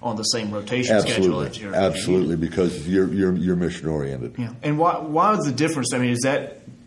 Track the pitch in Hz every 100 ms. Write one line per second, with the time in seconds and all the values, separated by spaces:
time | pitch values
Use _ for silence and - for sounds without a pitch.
0 | - 107 107 120 107 104 104 123 123 110
1 | - - 92 82 73 - 104 95 95 -
2 | - 92 90 85 80 - 90 - 76 95
3 | 92 98 95 90 90 90 85 82 78 78
4 | 69 67 60 - 117 - 151 151 170 151
5 | 156 151 196 208 147 120 160 151 120 131
6 | 123 120 131 143 - - - -